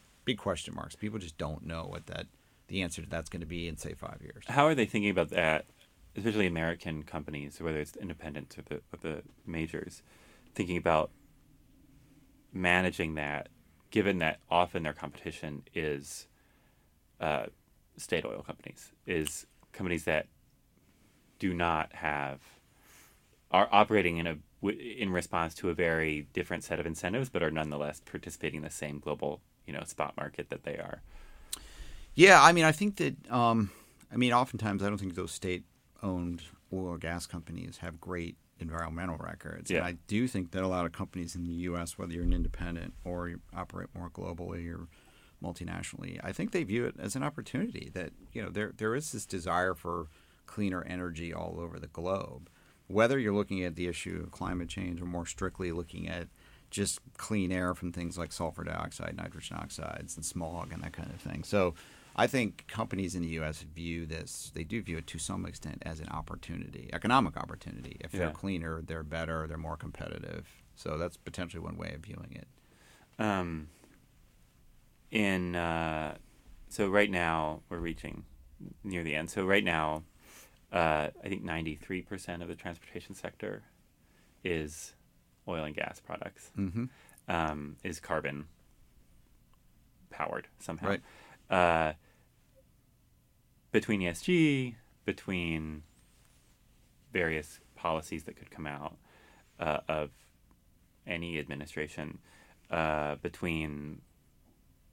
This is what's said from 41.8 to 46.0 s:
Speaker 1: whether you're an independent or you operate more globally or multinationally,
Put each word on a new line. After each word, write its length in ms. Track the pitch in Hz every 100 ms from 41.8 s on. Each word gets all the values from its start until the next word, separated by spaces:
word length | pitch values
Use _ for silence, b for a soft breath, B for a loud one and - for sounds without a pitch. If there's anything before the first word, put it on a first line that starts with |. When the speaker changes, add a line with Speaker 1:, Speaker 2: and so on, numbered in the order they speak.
| 85 -
Speaker 1:
whether 160 | 92
you're 100 | 85
an 100 | 87
independent 600 | 87 85 - 87 85 85 -
or 260 | 90 87 87
you 100 | 87 - 87
operate 340 | 90 92 90
more 160 | 90 87
globally 640 | 87 92 85 90 90 85
or 140 | 85 85 b b b b b
multinationally, 760 | 87 85 87 87 90 -